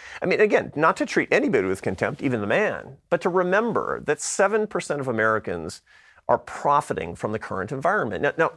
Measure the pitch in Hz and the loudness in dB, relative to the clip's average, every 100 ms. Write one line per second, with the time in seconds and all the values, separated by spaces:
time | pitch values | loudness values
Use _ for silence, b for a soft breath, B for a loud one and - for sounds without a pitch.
0 | B B - 160 214 247 - - 165 185 | B B 0 4 4 4 0 2 2 2
1 | 294 - 139 190 277 135 92 92 - 92 | 0 0 4 2 4 2 2 0 -2 -2
2 | 101 143 147 120 104 143 208 95 - 135 | -2 -2 -2 -2 0 2 0 -4 -10 -14
3 | - 175 196 175 180 196 233 135 57 64 | -2 0 0 0 2 2 2 0 -2 -4
4 | - 156 - - 196 214 214 185 - 147 | -2 -4 -2 2 2 2 0 -4 -4 -4
5 | 135 113 110 110 95 87 80 - b b | -2 2 2 2 -2 -6 -6 -10 b b
6 | b b - 120 - - 156 143 - 98 | b b 0 0 0 -4 2 2 2 -4
7 | 82 98 113 107 - 98 92 135 165 202 | -6 -6 -4 -4 -6 -6 -6 -2 0 0
8 | 127 92 143 - 160 | -2 -2 -2 0 -2